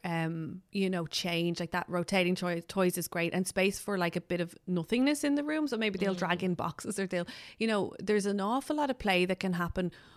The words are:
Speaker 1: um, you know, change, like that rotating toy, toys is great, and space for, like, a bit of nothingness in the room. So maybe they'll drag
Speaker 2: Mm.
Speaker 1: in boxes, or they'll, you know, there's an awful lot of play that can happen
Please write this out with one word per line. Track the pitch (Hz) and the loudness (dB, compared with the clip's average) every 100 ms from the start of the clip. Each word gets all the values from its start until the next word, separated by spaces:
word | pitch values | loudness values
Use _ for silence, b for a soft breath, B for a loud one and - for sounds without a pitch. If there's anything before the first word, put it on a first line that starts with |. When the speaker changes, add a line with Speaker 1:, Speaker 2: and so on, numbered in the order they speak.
Speaker 1:
um, | 180 165 160 165 156 185 - | -2 0 0 -2 -6 -8 -6
you | 196 190 | -2 0
know, | 185 160 | 0 -2
change, | - 180 170 175 170 | -4 -2 0 0 0
like | 170 | -2
that | 180 - | -4 -2
rotating | 175 170 196 175 | -2 2 2 4
toy, | 180 180 170 - | 2 0 -4 -2
toys | 196 180 175 | 2 2 2
is | 165 | -4
great, | 175 170 | -2 0
and | 180 185 | 0 0
space | 196 190 196 | 2 2 2
for, | - 196 | -4 0
like, | 170 175 | 0 -2
a | |
bit | - 175 | -2 -2
of | 170 - - | -2 -6 -2
nothingness | 180 160 240 269 294 | -2 0 2 2 2
in | 294 | 2
the | 285 | 0
room. | 294 311 294 | 0 0 0
So | 226 | 0
maybe | 220 190 | 0 0
they'll | 196 | 0
drag | 180 180 175 | 0 0 0
Speaker 2:
Mm. | 190 | 0
Speaker 1:
in | |
boxes, | 175 165 - - 196 | 0 -4 -6 -6 -4
or | 190 | -2
they'll, | 175 175 B B B | -2 -4 B B B
you | 226 | 0
know, | 208 - - | 0 0 -4
there's | 190 208 202 | 2 2 2
an | 202 | 0
awful | 196 254 - 302 | 0 -2 0 0
lot | 285 | 0
of | 254 | 0
play | 208 180 | 2 4
that | 180 185 | 4 0
can | 190 | 0
happen | 175 170 - 175 B B | 0 -2 -2 -2 B B